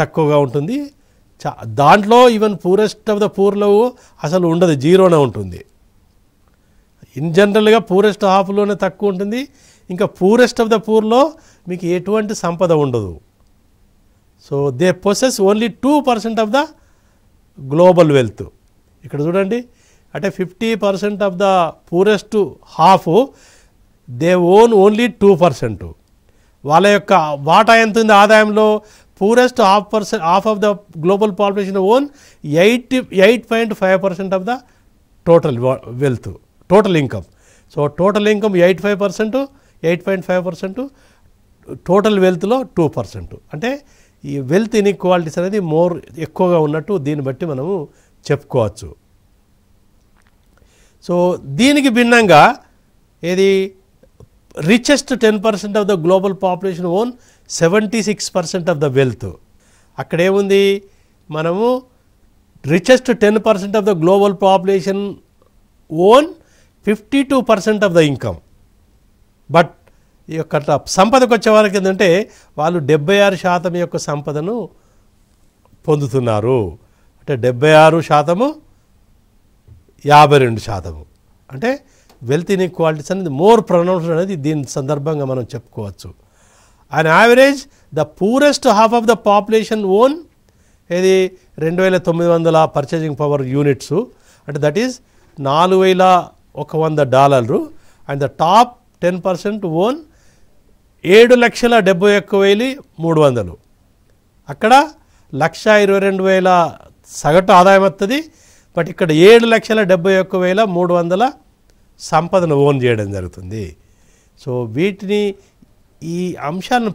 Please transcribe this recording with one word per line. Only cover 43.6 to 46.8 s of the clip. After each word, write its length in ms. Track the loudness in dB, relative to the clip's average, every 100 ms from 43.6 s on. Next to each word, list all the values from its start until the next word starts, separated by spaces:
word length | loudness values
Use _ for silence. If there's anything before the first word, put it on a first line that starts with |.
| -8 -8 -14 _ _ _ -12
ఈ 40 | -10 -2
వెల్త్ 220 | -2 0 0
ఇన్‌ఈక్వాలిటీస్ 560 | 0 -2 -2 -2 -2 -6
అనేది 180 | -4 -4 -2
more 180 | 0 -2 -4 -12 -14 -12
ఎక్కువగా 320 | -4 0 0 0
ఉన్నట్టు 260 | -4